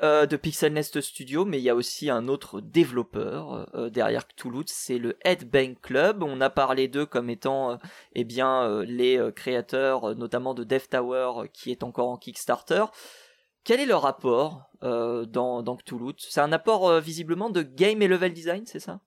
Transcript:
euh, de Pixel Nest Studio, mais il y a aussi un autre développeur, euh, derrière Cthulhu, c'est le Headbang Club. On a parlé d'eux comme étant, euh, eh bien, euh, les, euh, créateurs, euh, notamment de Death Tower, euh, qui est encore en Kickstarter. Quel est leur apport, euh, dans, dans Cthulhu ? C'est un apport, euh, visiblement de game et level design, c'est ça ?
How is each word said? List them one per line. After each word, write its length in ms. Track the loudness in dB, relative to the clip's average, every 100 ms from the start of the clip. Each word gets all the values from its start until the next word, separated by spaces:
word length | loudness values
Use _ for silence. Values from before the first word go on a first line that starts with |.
euh, 220 | 6 6 6
de 120 | 2
Pixel 340 | -2 0 2
Nest 300 | 2 -2 -4
Studio, 420 | -6 -10 -4 -2
mais 160 | 0 0
il 40 |
y 60 | 2
a 60 | 2
aussi 340 | 0 -4 -2
un 200 | 0 0
autre 320 | -4 -4 -12
développeur, 1040 | 0 4 4 2 -4 -6 -6 -6 -8 -10 -10 -8
euh, 140 | -4
derrière 360 | 0 0 0 -4
Cthulhu, 380 | -12 -10 -8 -8
c'est 320 | -8 -6 -4
le 180 | -4 -2 0
Headbang 500 | 0 0 2 2 -4
Club. 420 | -2 2 2 2
On 160 | -4 0
a 100 | 0
parlé 380 | 2 2 2 0
d'eux 180 | -2 -2
comme 240 | -2 -4
étant, 420 | -4 -2 -2 -2
euh, 40 | -6 -12 -20 -8 -6
eh 80 |
bien, 400 | -4 0 2 2
euh, 220 | 2 0 -2
les, 300 | 2 4 4
euh, 140 | 2
créateurs, 800 | -4 -4 -2 -2 0 0 0 -2
euh, 40 | -4
notamment 380 | -4 -4 -4
de 100 | -6
Death 280 | -2 -2 0
Tower, 400 | -2 0 -2 -2 -4
euh, 40 | -8
qui 200 | -10 -8
est 120 | -6
encore 240 | -6 -2 -2
en 80 | -4
Kickstarter. 680 | -12 -8 -4 -4 0 0 0 -4 -20 -20 -20 _ _ _ 0
Quel 160 | 2
est 40 | 4
leur 200 | 2 2
apport, 640 | 0 2 2 2 -4 -18 _
euh, 420 | -4 -2 -2 -2 -4
dans, 360 | -2 -2 -2
dans 140 | -4 -8
Cthulhu ? 380 | -8 -10 -8 -10
C'est 220 | -4 0
un 140 | 2
apport, 340 | 2 2 4 6
euh, 140 | 4
visiblement 480 | 2 -6 -4 -2 0
de 140 | 0
game 380 | -2 2 2 4
et 60 | 4
level 240 | 4 2
design, 320 | -2 -4 -4 -6
c'est 140 | -14
ça ? 220 | -14 -14